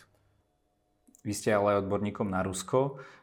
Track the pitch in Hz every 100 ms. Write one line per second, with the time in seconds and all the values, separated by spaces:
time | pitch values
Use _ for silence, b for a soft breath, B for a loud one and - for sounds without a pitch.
0 | - _ _ _ _ _ _ _ _ _
1 | _ _ 104 101 120 104 104 101 95 101
2 | 104 - 104 92 95 92 - 131 139 143
3 | B B